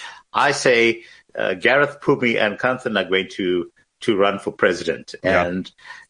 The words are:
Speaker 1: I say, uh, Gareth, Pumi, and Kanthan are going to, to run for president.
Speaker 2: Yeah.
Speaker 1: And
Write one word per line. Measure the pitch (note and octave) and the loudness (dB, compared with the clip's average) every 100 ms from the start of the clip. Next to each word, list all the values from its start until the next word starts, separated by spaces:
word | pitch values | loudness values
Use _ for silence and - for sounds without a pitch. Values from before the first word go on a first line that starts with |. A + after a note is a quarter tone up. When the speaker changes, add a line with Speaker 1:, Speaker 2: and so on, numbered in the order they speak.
| - - _ | -16 -18 _
Speaker 1:
I | A2 C#3 | 0 0
say, | C#3 C#3 A#2 A#2 A2+ - - _ - | 2 2 4 4 0 -6 -20 _ -6
uh, | G#2+ | -4
Gareth, | F#2 A2 C3+ C#3+ - | 0 2 2 2 -2
Pumi, | - B2+ B2 A2+ | 0 2 2 0
and | G#2+ G2 | 0 0
Kanthan | B2 B2+ A#2+ G2+ | -4 -2 -2 -2
are | F2+ | 0
going | F#2+ F#2+ | 0 -2
to, | - F#2 F2+ E2 _ _ _ | -4 -2 -2 -4 _ _ _
to | - G2+ | -2 2
run | G2+ G2 | 2 0
for | - | -6
president. | - G2+ F2 E2 D2 - - | 0 0 0 -4 -6 -8 -6
Speaker 2:
Yeah. | F2+ F#2+ F2 | 0 0 0
Speaker 1:
And | F#2 - - - - - | -4 -8 -14 -20 -20 -20